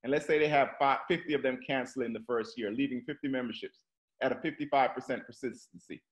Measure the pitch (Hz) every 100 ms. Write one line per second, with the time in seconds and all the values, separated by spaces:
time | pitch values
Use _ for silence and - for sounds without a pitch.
0 | 120 147 - 151 151 147 131 - 139 135
1 | - 170 160 156 135 127 - 135 123 131
2 | 117 113 113 120 107 - 107 117 139 127
3 | 123 143 143 131 120 120 - _ _ _
4 | _ _ 131 120 170 147 143 139 127 -
5 | 123 117 - 120 127 110 - - _ 85
6 | _